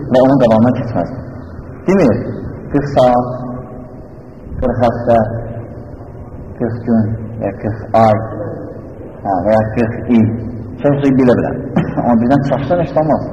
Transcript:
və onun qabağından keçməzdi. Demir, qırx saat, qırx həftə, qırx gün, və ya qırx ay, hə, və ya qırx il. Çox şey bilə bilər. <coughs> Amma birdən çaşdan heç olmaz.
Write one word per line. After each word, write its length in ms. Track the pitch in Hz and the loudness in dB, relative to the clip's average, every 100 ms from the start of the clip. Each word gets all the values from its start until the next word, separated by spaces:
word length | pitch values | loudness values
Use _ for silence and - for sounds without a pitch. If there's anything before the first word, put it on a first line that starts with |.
və 140 | - 127 | 0 4
onun 220 | 131 139 | 6 6
qabağından 360 | 117 110 123 123 | 6 6 4 2
keçməzdi. 420 | - 92 - - - - - - - - | -2 -2 -4 -6 -12 -14 -14 -14 -14 -8
Demir, 340 | - 196 139 104 - - - - - | 0 2 4 2 -2 -6 -8 -10 -4
qırx 240 | 143 139 | -2 0
saat, 380 | 139 127 123 123 - - 123 - - - - - - - - - | 4 4 4 0 -4 -8 -10 -12 -14 -16 -16 -18 -18 -18 -18 -12
qırx 300 | - 127 117 | -4 -2 2
həftə, 380 | 123 117 120 117 107 - - - - - - - - - - - - | 2 2 2 2 2 -2 -8 -10 -12 -14 -16 -16 -16 -16 -16 -14 -12
qırx 300 | - 120 110 | -6 -4 -2
gün, 240 | - 113 107 - - | 0 2 2 -2 -6
və 140 | - 104 | -6 -4
ya 80 | |
qırx 260 | - 110 110 - | -4 -4 -6 0
ay, 260 | 110 110 104 107 - - - - - - - - - | 4 6 4 0 -8 -8 -10 -12 -14 -16 -16 -16 -10
hə, 220 | 107 92 | -4 0
və 180 | 98 110 | 2 2
ya 80 | 110 | 2
qırx 260 | 120 113 110 117 | 0 -2 -2 2
il. 200 | 117 107 - - - - | 4 4 0 -6 -10 -12
Çox 220 | - 143 143 | -2 2 2
şey 160 | 139 | 4
bilə 220 | 131 127 | 4 4
bilər. 240 | - 78 - - - | 4 2 -4 -4 -2
<coughs> 160 | - - | -2 0
Amma 200 | - 117 | 2 4
birdən 260 | 120 143 | 4 2
çaşdan 360 | - 131 139 180 | 2 -2 0 0
heç 120 | 156 | 0
olmaz. 360 | 156 156 123 - | 0 2 2 -2